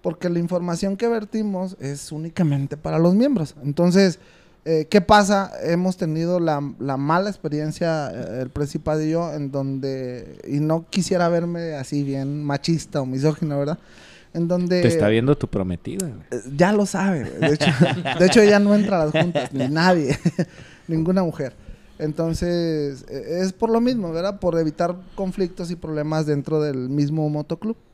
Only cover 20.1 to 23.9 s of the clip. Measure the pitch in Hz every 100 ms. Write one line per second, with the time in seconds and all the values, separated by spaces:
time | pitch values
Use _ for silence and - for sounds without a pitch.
20.1 | 143 175 - 160 - - - - 160 160
21.1 | 185 175 156 135 - - - - - 156
22.1 | 151 165 160 175 175 170 156 143 135 -
23.1 | 135 110 170 190 185 220 226 240